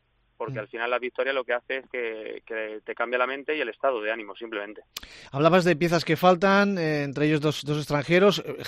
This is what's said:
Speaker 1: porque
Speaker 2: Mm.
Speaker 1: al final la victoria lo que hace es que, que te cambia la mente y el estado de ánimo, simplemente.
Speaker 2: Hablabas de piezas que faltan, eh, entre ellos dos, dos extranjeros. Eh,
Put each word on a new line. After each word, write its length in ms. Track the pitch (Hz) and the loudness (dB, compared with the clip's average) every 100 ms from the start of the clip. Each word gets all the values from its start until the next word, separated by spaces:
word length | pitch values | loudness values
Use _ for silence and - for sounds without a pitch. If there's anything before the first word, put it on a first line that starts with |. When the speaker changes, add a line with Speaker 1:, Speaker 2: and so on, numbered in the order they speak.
| _ _ _ - | _ _ _ -12
Speaker 1:
porque 180 | 113 120 | -10 -8
Speaker 2:
Mm. 60 | |
Speaker 1:
al 60 | 104 | -10
final 220 | 117 120 | -6 -2
la 100 | 123 | -2
victoria 340 | 123 - 127 | -4 -4 -2
lo 100 | 139 123 | -2 -2
que 80 | |
hace 240 | 120 - 131 | -4 -4 -8
es 80 | - | -8
que, 520 | 127 117 110 113 104 - | -8 -6 -8 -10 -12 -10
que 360 | 113 107 107 | -8 -8 -10
te 120 | - 107 | -10 -6
cambia 240 | 117 123 | -2 0
la 80 | 123 | -2
mente 280 | 139 139 156 | -4 -6 -4
y 60 | |
el 80 | 120 | -4
estado 320 | - 139 120 | -2 -2 0
de 100 | 107 | -4
ánimo, 240 | 113 104 95 | -6 -8 -14
simplemente. 460 | 117 107 101 104 - - - - - | -10 -8 -10 -14 -16 -16 -16 -20 -8
Speaker 2:
Hablabas 320 | 135 160 185 175 | 2 6 6 4
de 100 | 151 | 2
piezas 280 | 170 165 | 2 0
que 140 | - 156 | 0 4
faltan, 600 | 180 175 196 196 202 190 | 4 6 4 4 2 0
eh, 240 | 156 151 | -2 -2
entre 240 | 143 139 151 | -2 0 2
ellos 140 | 156 | 2
dos, 220 | 151 - | 0 -2
dos 140 | 143 151 | -4 -4
extranjeros. 640 | 143 147 139 180 202 156 - | -2 -2 2 4 6 4 -2
Eh, 120 | 131 | -10